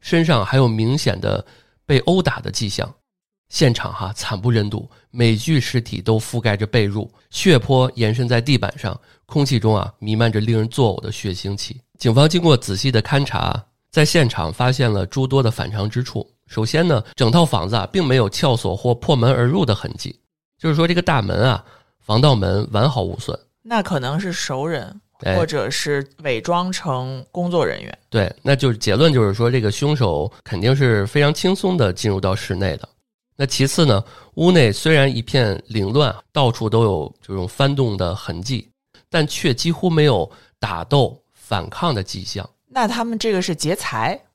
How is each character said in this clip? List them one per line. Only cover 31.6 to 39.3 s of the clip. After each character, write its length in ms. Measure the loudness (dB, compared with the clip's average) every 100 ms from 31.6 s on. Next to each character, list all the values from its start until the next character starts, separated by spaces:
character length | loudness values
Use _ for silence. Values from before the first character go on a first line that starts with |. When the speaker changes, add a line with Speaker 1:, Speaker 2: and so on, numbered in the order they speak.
| 0 2
Speaker 1:
地 160 | 0
进 160 | 0 -2
入 100 | 0
到 160 | 0 -2
室 200 | -4 -2
内 200 | -2 -4
的。 120 | -12 _ _ _ _ -6
那 80 | -4
其 220 | 0 0
次 180 | 2 4
呢， 160 | 2 0 -14 -16 0
屋 140 | 4
内 220 | 6 4
虽 220 | 4 2
然 200 | 4 4
一 80 | 0
片 400 | -2 0 0 -2 -4
凌 240 | -4 0
乱， 240 | 2 0 -2 _
到 180 | 0 0
处 200 | 0 0
都 160 | 2 2
有 280 | 0 -4 -12
这 120 | -10
种 120 | -6 -6
翻 300 | -2 0 2
动 220 | -2 0
的 180 | -4 -4
痕 260 | -8 -8
迹， 240 | -6 -6 -8 _ _ _ _
但 180 | -2
却 260 | -2